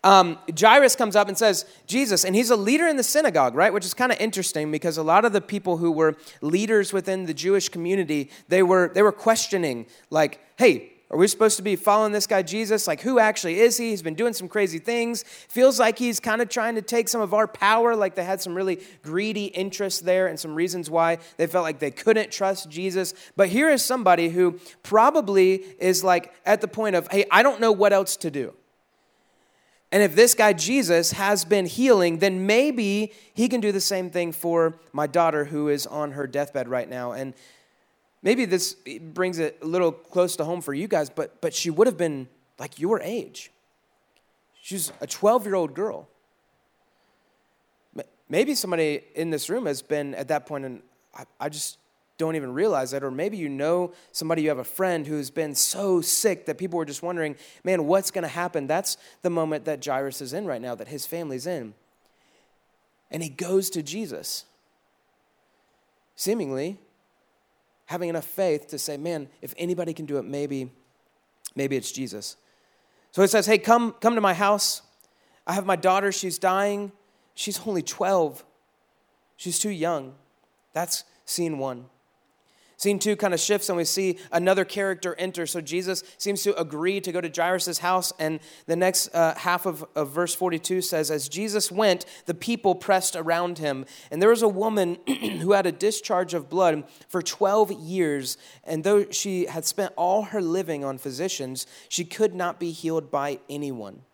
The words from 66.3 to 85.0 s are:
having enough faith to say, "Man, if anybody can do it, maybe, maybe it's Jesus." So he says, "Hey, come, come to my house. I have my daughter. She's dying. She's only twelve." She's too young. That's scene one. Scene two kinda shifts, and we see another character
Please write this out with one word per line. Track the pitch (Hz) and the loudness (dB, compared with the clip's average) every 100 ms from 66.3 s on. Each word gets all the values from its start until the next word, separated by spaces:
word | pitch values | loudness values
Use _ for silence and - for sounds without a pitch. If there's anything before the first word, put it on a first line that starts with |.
| 226 143 131 160 196 _ _ _ _ _ _ _ _ _ _ _ | -2 -4 -6 -8 -10 _ _ _ _ _ _ _ _ _ _ _
having | 170 175 | -8 -6
enough | 165 | -6
faith | - - 190 151 - | -8 -4 -2 -2 -4
to | 143 | -10
say, | - 143 | -8 -8
"Man, | 165 165 135 _ | -6 -8 -10 _
if | - - | -18 -8
anybody | 175 180 170 | -6 -4 -6
can | 160 151 | -8 -6
do | 143 | -6
it, | |
maybe, | 104 143 143 139 127 _ _ _ _ _ _ _ - - | -6 -8 -6 -6 -8 _ _ _ _ _ _ _ -14 -6
maybe | 139 135 | -4 -4
it's | - | -6
Jesus." | 127 127 101 - - _ _ _ _ _ _ _ | -10 -10 -10 -14 -16 _ _ _ _ _ _ _
So | - | 2
he | 190 | 4
says, | 214 202 | 4 4
"Hey, | 214 | 2
come, | 214 233 233 - | 6 4 4 0
come | 220 233 | 0 2
to | |
my | 202 | 0
house. | 170 202 208 - - _ _ _ _ _ _ - | 2 2 2 0 -4 _ _ _ _ _ _ -6
I | |
have | 185 190 | -4 -2
my | 180 | 0
daughter. | 185 190 196 | 2 2 -2
She's | 190 190 160 | -4 -6 -2
dying. | 190 190 202 202 202 _ _ _ _ - | 0 0 -2 -4 -8 _ _ _ _ -12
She's | - 196 220 | -8 -8 -4
only | 185 | -4
twelve." | - - 180 190 156 139 - _ _ _ _ _ _ _ _ _ | -6 -4 0 0 0 -6 -20 _ _ _ _ _ _ _ _ _
She's | 185 170 | -6 -4
too | 214 | -4
young. | 185 160 160 131 139 _ _ _ _ _ | -2 -2 -4 -6 -20 _ _ _ _ _
That's | 156 170 - - _ - | -8 -6 -6 -8 _ -10
scene | - 170 147 | -4 -4 -4
one. | 135 123 127 _ _ _ _ _ _ _ _ _ | -6 -8 -16 _ _ _ _ _ _ _ _ _
Scene | 202 202 | -2 0
two | 214 208 | 0 0
kinda | 202 170 | 0 0
shifts, | - 202 202 | 0 0 0
and | 175 | -4
we | 165 | -2
see | - 190 175 - | -2 -2 -4 -4
another | 170 180 190 185 | 0 2 2 0
character | 202 196 180 | -4 -4 -4